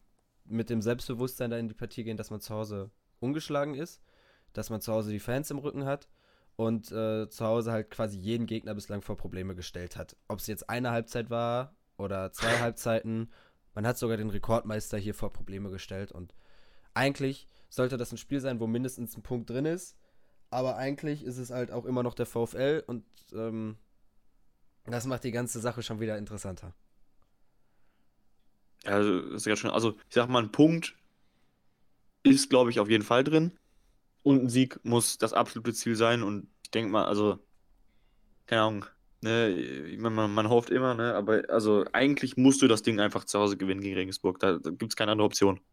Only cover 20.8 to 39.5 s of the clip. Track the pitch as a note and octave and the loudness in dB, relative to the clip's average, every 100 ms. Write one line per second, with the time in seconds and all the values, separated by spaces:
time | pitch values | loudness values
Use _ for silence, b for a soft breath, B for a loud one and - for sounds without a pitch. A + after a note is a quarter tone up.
20.8 | C3 C#3+ D#3 D3 B2+ B2 B2 B2+ B2 A#2+ | -4 -4 -4 -6 -6 -8 -8 -6 -4 -6
21.8 | A#2+ B2+ B2 - A#2+ A#2+ A#2 - C#3 D#3 | -4 -2 -2 -2 -4 -2 -2 0 0 0
22.8 | - A#2+ - - _ G#2+ A2+ A2+ A2 A2 | -2 -8 -12 -20 _ -8 -6 -4 -6 -10
23.8 | _ _ _ _ _ _ _ _ _ _ | _ _ _ _ _ _ _ _ _ _
24.8 | - A#2+ B2+ B2 B2+ A#2 B2 A#2 A#2 A#2 | -8 -6 -4 -6 -4 -4 -4 -4 -4 -4
25.8 | - G#2+ A2 G#2+ G#2 G#2 G2 F2+ F#2 - | -6 -6 -4 -6 -8 -10 -10 -10 -14 -18
26.8 | _ _ - _ _ _ _ _ _ _ | _ _ -20 _ _ _ _ _ _ _
27.8 | _ _ _ _ _ _ _ _ _ _ | _ _ _ _ _ _ _ _ _ _
28.8 | - G2+ G#2 F#2 - G#2+ G#2+ G#2 A#2 - | -2 2 4 2 -2 -4 -2 0 0 0
29.8 | A2+ - B B2+ A#2+ B2+ A2 - D3+ E3 | 0 -2 B 0 2 2 2 6 6 6
30.8 | - - _ _ _ _ _ _ _ _ | -4 -12 _ _ _ _ _ _ _ _
31.8 | _ _ _ _ C3+ C3+ - C3 A#2+ A#2+ | _ _ _ _ 6 8 6 4 6 4
32.8 | G#2 A2+ G#2 A#2+ C#3+ D#3+ E3+ - _ _ | 4 4 4 2 4 4 2 -2 _ _
33.8 | _ _ _ _ C#3+ C3+ B2 A#2+ B2+ - | _ _ _ _ 4 6 6 4 2 0
34.8 | B2 A#2 A2+ - A2+ - A#2+ A2+ A#2 A2 | 0 2 2 0 0 2 0 -2 -4 -4
35.8 | A#2 A2 A2+ A#2+ G#2 G#2 - _ - A2 | -2 2 4 4 0 -4 -8 _ -6 -2
36.8 | A2+ G#2 - G#2 G#2 F#2+ _ _ _ _ | 0 2 2 2 2 0 _ _ _ _
37.8 | _ _ _ _ _ _ - A2+ A2 G#2 | _ _ _ _ _ _ -2 2 2 0
38.8 | - - _ _ A2 A#2 A2 | -8 -16 _ _ 0 4 4